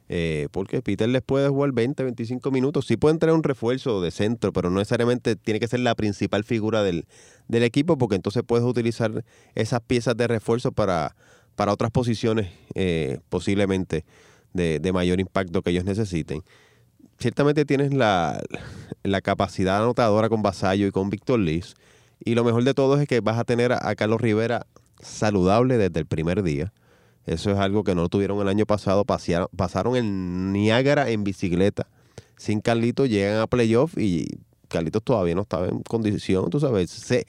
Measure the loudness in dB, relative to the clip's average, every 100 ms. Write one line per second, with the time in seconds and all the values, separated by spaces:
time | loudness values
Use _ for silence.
0 | -8 -4 -2 -2 -4 -6 -4 -4 -4 -2
1 | 0 0 0 0 0 0 0 0 -2 -2
2 | -6 -6 -6 -4 -2 0 0 0 -2 2
3 | 2 4 2 2 0 -2 -2 -2 -2 0
4 | -2 0 -2 0 0 0 0 0 0 0
5 | 2 0 0 -2 -2 -2 -2 0 0 0
6 | -2 -2 -2 -2 -2 -2 0 0 0 0
7 | -6 -18 -20 _ -2 2 2 2 0 0
8 | 0 0 -2 -4 0 0 2 0 -2 -2
9 | -2 -4 -10 _ _ -6 -2 -2 0 0
10 | 0 0 0 -2 0 -2 -2 0 0 0
11 | -2 -8 _ _ _ -4 0 0 0 0
12 | 0 0 0 0 -2 -10 -10 -4 0 0
13 | -2 -6 -4 -4 0 0 2 0 -2 -6
14 | -6 -20 -20 _ _ -2 0 0 0 0
15 | 2 0 0 -2 -2 -2 0 -2 -2 -4
16 | -4 -4 -6 -10 -12 _ _ _ _ _
17 | -20 -6 -4 2 2 2 2 2 2 2
18 | 4 2 0 -4 -8 -12 -14 -16 -16 -8
19 | -2 -2 0 -2 -2 0 0 2 2 2
20 | 4 4 2 0 0 0 0 2 2 0
21 | -2 -4 0 0 2 -2 -6 -18 _ _
22 | _ -10 -2 2 2 2 2 2 2 2
23 | 2 0 0 0 0 0 2 0 -2 -2
24 | 0 0 2 0 0 -4 -8 _ _ _
25 | -14 -2 0 4 4 4 4 2 2 0
26 | -4 -2 -2 0 -2 -2 -6 _ _ _
27 | _ _ -6 -4 -2 0 0 0 0 0
28 | 0 0 0 0 0 0 2 0 2 2
29 | 2 -2 0 -2 -2 -2 -2 -2 0 0
30 | -2 -4 -4 -4 -2 2 2 4 4 2
31 | 0 -2 -2 -2 0 2 2 0 -10 _
32 | _ -20 -20 -12 -4 -2 0 0 0 0
33 | 0 2 2 0 0 2 4 4 2 0
34 | 0 0 -4 -10 -16 _ -6 -2 -2 -2
35 | 0 0 2 -2 -2 -2 -2 -4 -4 -2
36 | 0 -2 0 0 0 0 0 0 -2 -4
37 | -2 -2